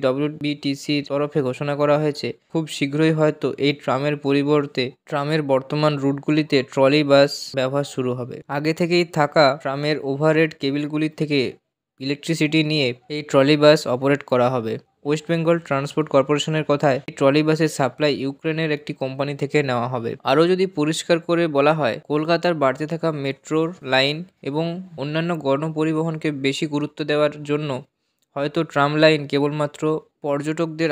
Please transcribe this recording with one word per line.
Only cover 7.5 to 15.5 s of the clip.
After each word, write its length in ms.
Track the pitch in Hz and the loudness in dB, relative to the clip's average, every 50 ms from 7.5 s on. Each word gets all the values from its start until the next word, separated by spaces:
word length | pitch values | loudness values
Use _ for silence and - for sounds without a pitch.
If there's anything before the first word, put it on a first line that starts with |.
| - | -4
ব্যবহার 320 | 135 127 131 139 143 143 - - | -2 -2 -2 -2 -2 -4 -4 -4
শুরু 180 | 139 127 123 123 | -4 -2 -2 -4
হবে। 240 | 127 120 123 - - - - 139 | -4 -8 -10 -12 -14 -10 -8 -6
আগে 140 | 143 135 156 160 | -4 -2 -2 -2
থেকেই 320 | - 175 165 175 175 175 170 - | -2 0 0 2 0 0 0 2
থাকা 280 | 160 147 147 - 165 147 135 135 151 | 2 2 4 4 4 4 4 4 0
ট্রামের 360 | - 139 135 143 147 151 156 135 - 139 | -4 -4 -4 -2 -2 -2 -2 -2 -2 -4
ওভারহেড 420 | 135 139 156 156 156 156 165 160 - - | -2 0 2 2 4 4 2 0 0 -4
কেবিলগুলি 500 | - 135 139 147 147 143 151 151 156 156 156 - | -4 -2 -2 -2 -4 -4 -2 -2 -4 -4 -4 -6
থেকে 200 | 160 147 147 139 123 98 - - _ _ _ _ _ _ _ - | -4 -2 0 0 0 -2 -4 -10 _ _ _ _ _ _ _ -10
ইলেকট্রিসিটি 600 | 131 139 143 143 - - 165 160 156 147 156 160 156 | -6 -6 -6 -4 -4 -4 -2 0 0 0 2 0 0
নিয়ে 240 | 151 156 151 135 120 120 - _ - | 0 0 0 -2 -2 -4 -6 _ -12
এই 120 | 151 151 147 | -10 -10 -4
ট্রলি 320 | - - 139 135 143 151 | 0 4 4 6 6 4
বাস 220 | 147 147 151 151 151 - | 6 6 6 6 6 2
অপারেট 340 | - 123 127 135 139 143 139 - - | -2 -4 0 0 0 0 0 0 0
করা 160 | 127 123 120 123 | 2 2 2 2
হবে। 240 | 127 123 110 110 113 123 - _ _ _ - | 0 -2 -4 -4 -6 -8 -10 _ _ _ -4
ওয়েস্ট 200 | 143 151 151 - | -4 -4 -2 -2
বেঙ্গল 300 | - 170 165 165 165 | -2 -2 0 2 2